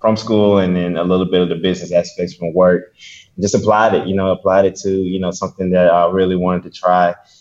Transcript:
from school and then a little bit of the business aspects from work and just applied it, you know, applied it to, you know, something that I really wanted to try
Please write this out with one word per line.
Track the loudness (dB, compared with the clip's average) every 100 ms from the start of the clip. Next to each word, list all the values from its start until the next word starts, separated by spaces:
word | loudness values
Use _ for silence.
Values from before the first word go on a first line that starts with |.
from | -2 -2
school | 0 2 4 4
and | 2 0
then | -2 -2
a |
little | 0 0 2
bit | 0
of | 0
the | -2
business | -2 -4 -2
aspects | -2 -2 -6 -8 -6
from | -4
work | 2 4 2 -2 _ -20 -20 _ -6
and |
just | -2 0
applied | 0 2 2 0
it, | -2
you | -2
know, | -2
applied | -2 0 2 0
it | -2
to, | -4
you | -2 -2 -4
know, | -4
something | -6 -10 -6 -2
that | 2 4
I | 4 2
really | 0 0 0
wanted | -2 -4
to | -6
try | -4 0 2 0 -2 _ _